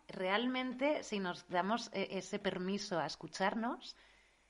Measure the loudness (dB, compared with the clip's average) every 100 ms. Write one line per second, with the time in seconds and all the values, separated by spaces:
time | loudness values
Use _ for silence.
0 | -10 -2 2 4 4 0 -2 2 2 2
1 | 0 -2 0 -4 0 2 4 2 0 -2
2 | -2 -2 -4 -2 0 0 0 -2 0 0
3 | 0 -2 -8 0 0 2 -2 -4 -8 -16
4 | -20 -20 _ _